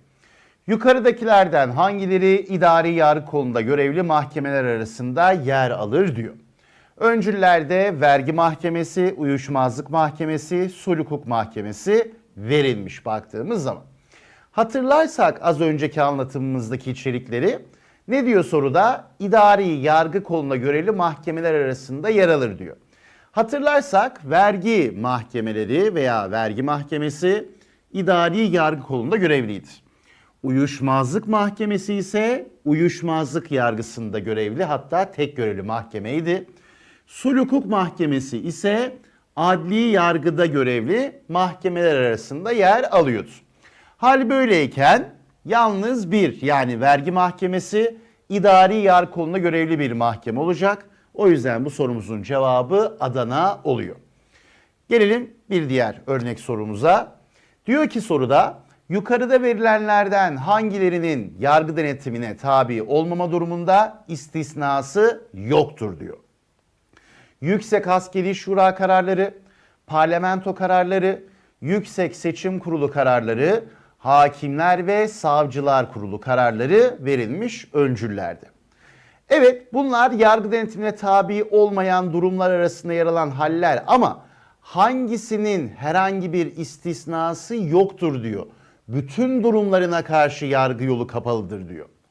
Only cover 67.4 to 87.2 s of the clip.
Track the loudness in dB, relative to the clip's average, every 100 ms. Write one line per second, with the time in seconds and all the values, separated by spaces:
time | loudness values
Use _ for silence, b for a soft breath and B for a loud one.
67.4 | -2 -2 0 -2 2 0 0 -4 -4 -4
68.4 | -2 2 2 2 2 2 2 0 -2 -6
69.4 | b b b b -4 0 2 2 -2 -2
70.4 | -4 -4 0 2 2 0 0 -2 b b
71.4 | b b -4 -4 -4 -4 -4 -4 -8 -6
72.4 | -6 -6 -6 -4 -2 0 2 2 0 0
73.4 | 0 0 -4 B B B 2 4 4 2
74.4 | -6 -2 0 0 0 0 0 -2 0 2
75.4 | 0 -2 0 2 0 -6 -10 -8 -2 2
76.4 | 2 0 2 4 2 0 -2 -2 -2 -6
77.4 | -8 -10 -6 0 0 0 -6 -6 -8 -10
78.4 | -18 _ _ b b b b b b 6
79.4 | 6 4 -4 -4 0 2 2 4 4 4
80.4 | 2 -2 -4 -6 -6 -4 2 2 2 -2
81.4 | 2 4 4 2 0 0 0 0 0 0
82.4 | 0 2 0 -2 -6 0 0 0 -2 -2
83.4 | -2 0 0 0 2 2 2 -2 b b
84.4 | b b -8 0 2 0 -4 -6 -4 -4
85.4 | -2 -2 -4 -8 -2 0 0 -2 -4 -2
86.4 | -4 -6 -12 -10 -10 -10 -8 -4